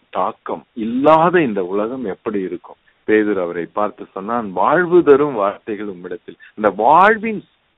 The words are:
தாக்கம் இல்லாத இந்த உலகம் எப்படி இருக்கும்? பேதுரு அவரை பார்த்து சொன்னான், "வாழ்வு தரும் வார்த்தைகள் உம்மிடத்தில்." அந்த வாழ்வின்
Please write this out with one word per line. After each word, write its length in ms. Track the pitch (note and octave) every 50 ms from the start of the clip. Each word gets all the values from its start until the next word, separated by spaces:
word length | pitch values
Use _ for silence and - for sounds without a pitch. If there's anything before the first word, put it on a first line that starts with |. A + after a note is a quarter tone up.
| _ _
தாக்கம் 560 | - G2+ F#2 G#2 A2+ _ - - G#2+ E2 - _ _
இல்லாத 680 | B2 G#2+ A2+ A#2 B2+ C#3 D3+ D#3 D#3+ D#3+ F3+ E3+ F3+
இந்த 220 | D#3+ B2 G#2 G2 F#2
உலகம் 420 | F2 F#2+ G2+ G#2 A2+ B2+ C3+ B2
எப்படி 360 | G2+ F2+ - - A#2 G#2+ G2+
இருக்கும்? 340 | F#2+ F2 F2 E2+ - - - _ _ _ _ _ _ -
பேதுரு 340 | G#2+ G#2+ G#2+ G#2 G#2 F#2+
அவரை 260 | F2+ E2+ E2+ F2 E2+ E2 _
பார்த்து 340 | G#2+ G#2 G#2 F#2+ - G2 E2+ -
சொன்னான், 380 | F#2+ F#2+ G#2 A#2 A#2+ A2+ G2+
"வாழ்வு 520 | F2+ F2+ G2 A#2 C#3+ E3+ F3+ E3 F3 F3+ D#3+
தரும் 300 | C#3+ C#3+ C3+ D3 D3 C3+
வார்த்தைகள் 540 | A2 G2 G2+ F#2+ - _ - A2 G2 G#2+ G2+
உம்மிடத்தில்." 500 | F#2+ F2 F2+ F2+ F2+ F2 _ - F2+ _ - - _
அந்த 180 | - G#2+ G#2 F#2+
வாழ்வின் 680 | G2 G#2+ B2 D3+ E3+ F#3 G#3 A3+ G#3+ G3 A3+ G#3+ F#3 - _ _ _ _ _ _